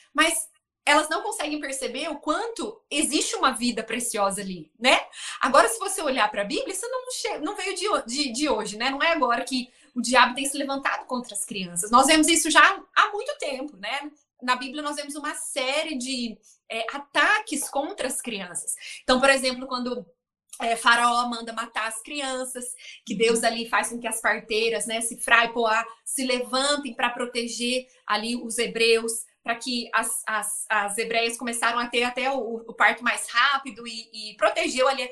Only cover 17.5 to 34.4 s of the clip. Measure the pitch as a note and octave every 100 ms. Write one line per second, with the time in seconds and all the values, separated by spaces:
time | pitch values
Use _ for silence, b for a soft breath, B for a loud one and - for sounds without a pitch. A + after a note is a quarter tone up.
17.5 | C#4 - C#4 D#4 G#4 C4 - - G3+ F3+
18.5 | E3 - - B B - B3+ C#4 C4+ B3+
19.5 | B3 C4 B3 B3 A3 F#3+ _ _ _ _
20.5 | - A#3 A3+ A#3+ A#3+ A#3+ A#3+ A#3+ A#3 A3+
21.5 | A3+ A#3 A3+ A3 A3 - D4 C4+ B3+ B3+
22.5 | B3 A#3+ - B B - G3 A3+ A#3 A#3
23.5 | A#3 A3+ G#3 A#3 A#3+ A3+ - A3 G#3+ G#3+
24.5 | G#3+ A3+ G#3+ G#3+ A3+ A3+ - - A#3 A#3
25.5 | A#3 A3+ A3 A3+ B - - B3+ B3 A3
26.5 | C4 C#4 D4 C#4+ A#3 A#3+ B3 B3 A#3+ A#3
27.5 | A3 A#3+ B3+ - b b G#3+ A3+ A#3+ A#3
28.5 | A3+ G#3+ A3+ A3+ A3+ A3+ - - b -
29.5 | A#3+ C4 A#3+ A#3 A3+ A#3 - - G#3+ G#3
30.5 | - - G#3+ G3+ G3 A3 A3+ A#3 A#3 A#3+
31.5 | A#3 A#3 A#3+ A#3+ A#3+ B3 B3 B3+ C4+ A3+
32.5 | A3+ - - A3 A#3+ A#3+ G#3 - A#3 C4+
33.5 | C#4 C#4 G#3+ A#3 A3+ - A3 G#3+ -